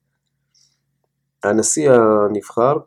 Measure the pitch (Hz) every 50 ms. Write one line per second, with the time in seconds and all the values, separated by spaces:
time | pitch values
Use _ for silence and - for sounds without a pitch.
0 | _ _ _ _ _ _ _ _ _ _ _ _ _ _ _ _ _ _ _ _
1 | _ _ _ _ _ _ _ _ - 101 104 110 107 - - 160 151 139 127 120
2 | 113 107 107 104 104 101 107 101 - - - 113 117 135 147 160 143